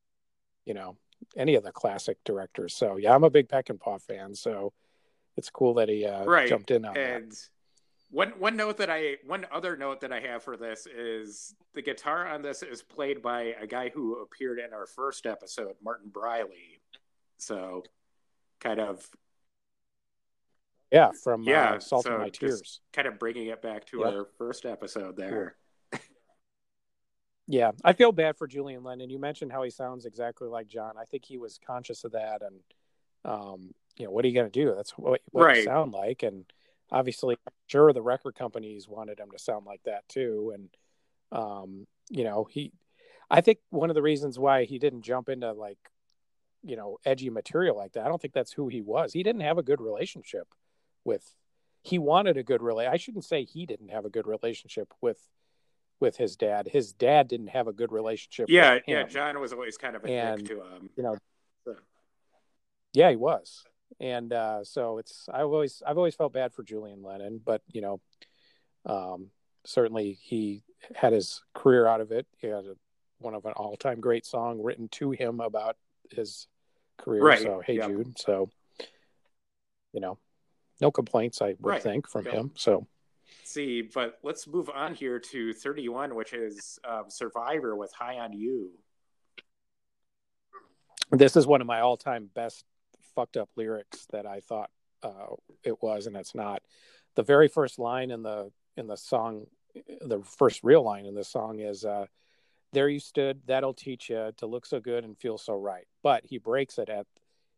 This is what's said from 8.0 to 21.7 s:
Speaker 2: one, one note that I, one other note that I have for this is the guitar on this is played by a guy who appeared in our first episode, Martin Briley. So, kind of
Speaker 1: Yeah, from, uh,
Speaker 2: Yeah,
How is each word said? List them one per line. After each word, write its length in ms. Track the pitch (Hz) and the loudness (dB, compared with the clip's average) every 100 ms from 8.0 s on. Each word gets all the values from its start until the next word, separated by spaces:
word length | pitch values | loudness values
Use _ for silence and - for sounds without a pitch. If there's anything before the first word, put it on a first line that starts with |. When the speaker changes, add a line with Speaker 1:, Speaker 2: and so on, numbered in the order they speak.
| _ | _
Speaker 2:
one, 220 | 139 202 220 | -2 -2 0
one 160 | 196 226 | -2 0
note 200 | 214 214 | -2 0
that 120 | 190 | -2
I, 280 | 160 151 139 | 0 -2 -4
one 220 | 131 190 175 | -6 -8 -6
other 260 | 151 180 156 | -6 -6 -6
note 220 | 139 135 | -6 -6
that 100 | 131 | -8
I 80 | 123 | -8
have 200 | 127 120 | -8 -10
for 160 | 139 117 | -10 -12
this 300 | 117 110 - | -10 -12 -14
is 680 | 120 120 113 107 104 - - _ | -10 -8 -8 -10 -16 -18 -20 _
the 100 | 147 | -10
guitar 420 | 139 127 147 160 175 | -8 -6 -4 -4 -4
on 140 | 151 | -8
this 220 | 143 131 | -8 -10
is 180 | 165 120 | -12 -14
played 400 | - - 139 135 | -16 -8 -6 -4
by 320 | 120 120 117 113 | -4 -4 -4 -8
a 60 | 107 | -8
guy 220 | 123 123 | -6 -6
who 260 | 151 117 120 | -6 -6 -6
appeared 380 | 104 - 131 120 | -10 -8 -6 -6
in 160 | 120 | -8
our 140 | 110 95 | -12 -14
first 400 | - 135 - 117 | -6 -6 -6 -8
episode, 480 | 104 98 - 101 95 | -8 -10 -10 -10 -10
Martin 260 | 107 117 104 | -10 -10 -10
Briley. 720 | 101 113 117 98 87 85 _ _ - _ _ _ _ | -8 -4 -4 -6 -10 -20 _ _ -20 _ _ _ _
So, 460 | - 104 92 92 - _ _ _ _ _ _ _ | -10 -8 -8 -10 -14 _ _ _ _ _ _ _
kind 200 | 123 110 | -6 -4
of 280 | 104 92 - _ _ _ _ _ _ _ _ _ _ _ _ _ _ _ _ _ - | -4 -6 -14 _ _ _ _ _ _ _ _ _ _ _ _ _ _ _ _ _ 4
Speaker 1:
Yeah, 200 | 151 147 | 8 8
from, 360 | - 131 117 113 | 4 -2 -2 4
uh, 40 | |
Speaker 2:
Yeah, 260 | 151 120 | 4 6